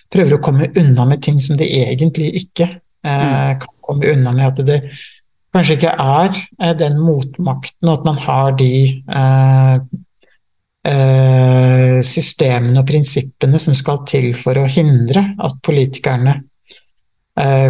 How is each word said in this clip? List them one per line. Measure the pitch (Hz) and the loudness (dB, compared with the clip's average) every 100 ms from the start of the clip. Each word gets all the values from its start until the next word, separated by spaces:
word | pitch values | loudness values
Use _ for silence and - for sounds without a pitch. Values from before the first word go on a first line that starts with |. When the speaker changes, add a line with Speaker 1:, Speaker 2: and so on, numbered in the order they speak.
| _ | _
Speaker 1:
prøver | 190 156 143 | 0 2 2
å | |
komme | - 135 - 196 | 2 0 0 2
unna | 147 123 123 | 2 4 2
med | 139 | 0
ting | - 143 | 0 -2
som | 131 143 | 0 -2
de | - | -2
egentlig | 135 123 127 160 160 156 | -2 -2 0 -2 -2 -4
ikke, | 180 - - 175 180 _ _ 151 | -6 -10 -4 -4 -6 _ _ -6
eh, | |
Speaker 2:
Mm. | 139 143 135 139 135 | -2 -2 -2 -2 -4
Speaker 1:
kan | - _ | -10 _
komme | - 147 143 | -8 -2 0
unna | 143 127 | 2 0
med, | 127 131 | 0 0
at | 131 135 | 0 0
det | 147 139 - - - _ _ _ 185 | -2 -4 -14 -20 -20 _ _ _ -2
kanskje | 175 147 | 0 0
ikke | 170 - | 0 0
er, | 135 143 190 190 - - | 0 2 0 -4 -12 -6
eh, | 175 | -4
den | 165 151 147 | -2 -2 0
motmakten, | 165 143 135 - 175 131 - - 170 | 0 0 -4 -6 -6 -6 -10 -4 -2
og | 156 | 0
at | 156 | -2
man | 139 | -4
har | - 135 135 | -2 0 0
de, | 135 127 131 135 - - | 2 0 2 0 -2 -6
eh, | 139 131 135 131 131 131 131 131 - - _ _ _ _ _ _ _ - | -2 2 2 2 4 2 0 -4 -14 -18 _ _ _ _ _ _ _ -4
eh, | 139 135 131 131 131 127 127 127 127 127 127 | 0 2 4 4 4 4 4 4 4 2 2
systemene | 123 - - - 139 123 120 131 | 0 -2 -4 0 0 0 2 2
og | 135 | 2
prinsippene | 151 139 135 131 - 135 156 | 0 0 -2 -6 -4 0 2
som | - | 2
skal | 139 - 143 139 | 0 -2 -6 -4
til | 139 123 | -2 -2
for | 120 135 | -2 -2
å | 131 135 | -2 0
hindre | 175 151 127 117 135 202 - | 0 2 2 2 0 0 -4
at | 143 135 | -8 -6
politikerne, | - 143 135 135 147 127 127 143 - _ _ - _ _ _ _ _ - | -2 0 -2 -4 -4 0 0 -2 -6 _ _ -20 _ _ _ _ _ -4
eh, | 139 135 | 0 2